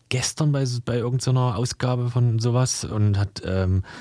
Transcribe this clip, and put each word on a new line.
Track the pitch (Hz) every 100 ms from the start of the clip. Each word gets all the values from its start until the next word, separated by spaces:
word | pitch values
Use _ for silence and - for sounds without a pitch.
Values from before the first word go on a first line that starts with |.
| _
gestern | 127 - - 151
bei, | 139 135 120 120
bei | 120
irgendeiner | 117 127 - 127 123 117
Ausgabe | 123 - 127 123 123
von | 123 120 113
sowas | 120 120 127 -
und | - 107 104 98
hat, | 101 - -
ähm, | 95 92 92 - -